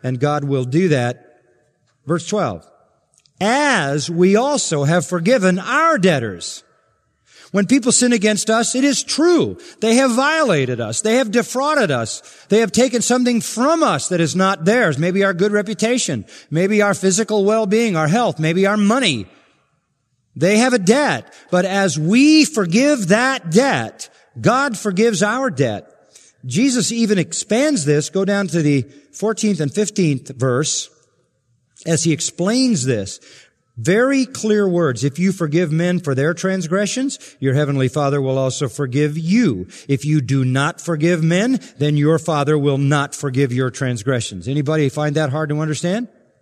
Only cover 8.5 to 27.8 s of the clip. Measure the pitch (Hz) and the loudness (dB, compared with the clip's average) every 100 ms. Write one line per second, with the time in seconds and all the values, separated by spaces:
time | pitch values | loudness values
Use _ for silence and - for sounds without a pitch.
8.5 | 220 226 254 285 262 - - 339 339 117 | 0 0 0 0 0 -4 0 2 4 0
9.5 | 92 - - 226 233 269 233 277 320 277 | -6 -16 -4 2 4 2 2 0 2 2
10.5 | 156 127 120 113 113 214 240 240 233 - | 0 0 -4 -4 -2 0 0 2 -2 -2
11.5 | 254 285 302 196 127 113 - - - - | -2 0 0 0 -2 -4 -8 -16 -20 0
12.5 | 208 226 - 254 240 - 247 247 240 - | 2 2 2 2 0 0 0 2 0 -4
13.5 | 226 262 330 285 151 - 180 165 180 190 | -2 0 2 2 0 -2 -2 0 0 0
14.5 | 196 165 240 202 135 175 185 196 180 202 | 2 0 2 2 0 -2 0 0 0 0
15.5 | 208 208 220 220 247 - 123 - - - | 0 -4 -2 -2 0 -2 -6 -8 -20 -6
16.5 | 151 190 208 202 190 190 185 220 214 196 | -2 2 2 2 2 0 0 0 0 2
17.5 | 220 208 220 233 165 156 214 226 151 160 | 2 2 0 0 0 2 2 0 0 0
18.5 | 175 196 214 202 247 226 120 92 - _ | 2 2 2 2 2 2 0 -6 -18 _
19.5 | _ _ _ _ _ _ _ _ - 170 | _ _ _ _ _ _ _ _ -2 2
20.5 | 214 254 240 180 262 277 131 - - - | 2 2 2 2 2 2 -2 -8 -20 -2
21.5 | 180 180 196 196 147 156 233 294 311 285 | 0 0 0 0 0 2 4 6 4 2
22.5 | 240 175 196 277 285 170 214 254 262 170 | -4 0 2 2 0 2 2 2 -2 0
23.5 | 175 269 156 113 - - _ _ 123 139 | 2 2 0 -4 -12 -20 _ _ -2 0
24.5 | 254 277 202 214 180 226 190 208 247 262 | 2 0 -4 -4 0 0 2 -2 0 -4
25.5 | 127 127 101 - _ _ - - _ 131 | -2 -2 -2 -12 _ _ -20 -20 _ -6
26.5 | 135 269 247 180 233 226 196 160 - - | 0 0 0 -2 0 0 0 0 -6 -2
27.5 | 220 302 262 | 0 0 0